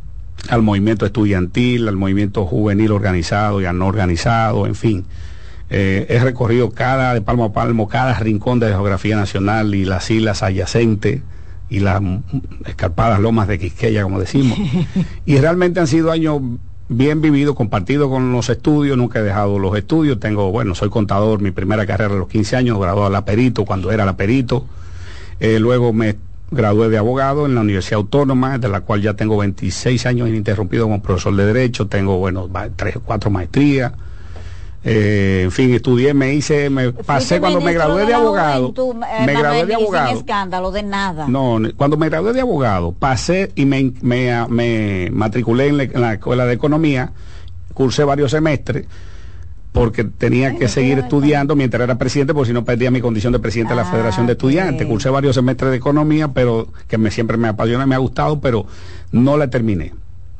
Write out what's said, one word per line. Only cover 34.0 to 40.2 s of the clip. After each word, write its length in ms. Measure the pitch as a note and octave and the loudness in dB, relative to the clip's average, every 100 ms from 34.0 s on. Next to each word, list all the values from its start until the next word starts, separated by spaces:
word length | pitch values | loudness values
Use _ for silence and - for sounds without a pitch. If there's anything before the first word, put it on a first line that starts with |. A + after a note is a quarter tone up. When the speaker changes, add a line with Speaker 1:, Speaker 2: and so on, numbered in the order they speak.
| - - - - - - - - | -12 -14 -14 -14 -14 -12 -14 -6
Speaker 1:
Eh, 580 | - A2+ G#2 G#2 G2 F#2+ | 0 2 2 2 2 2
en 80 | F#2 | 0
fin, 200 | A2 C3 A#2+ | 2 4 4
estudié, 400 | C3 A#2+ C#3 C#3+ | 2 2 4 2
me 180 | C3+ | 2
hice, 380 | D3 C#3 D3 C#3+ | 0 2 0 2
me 140 | C3+ B2+ | 0 -2
Speaker 2:
Fuiste 180 | A#2+ | -2
Speaker 1:
pasé 360 | - C#3 B2+ F3 | -2 0 2 2
cuando 200 | F3+ F3+ | 2 2
me 60 | E3+ | 2
Speaker 2:
ministro 180 | E3 D#3 | 2 2
Speaker 1:
gradué 100 | F3 | 2
Speaker 2:
de 40 | G#3+ | 2
Speaker 1:
de 40 | |
Speaker 2:
la 40 | A#3+ | 4
Speaker 1:
abogado, 440 | A3+ G3 D#3 C3+ B2+ | 2 2 2 2 0
Speaker 2:
Juventud, 220 | - C4 A#3 | -2 -4 -4
eh, 220 | A#3 A3 B3 | -6 0 0
Speaker 1:
me 60 | |
gradué 100 | - - - | 2 2 2
Speaker 2:
Manuel, 80 | F3+ | 0
Speaker 1:
de 60 | |
Speaker 2:
y 20 | A3+ | 0
sin 80 | |
Speaker 1:
abogado. 340 | G#3+ F3 C3+ | 0 2 0
Speaker 2:
escándalo 540 | - | -2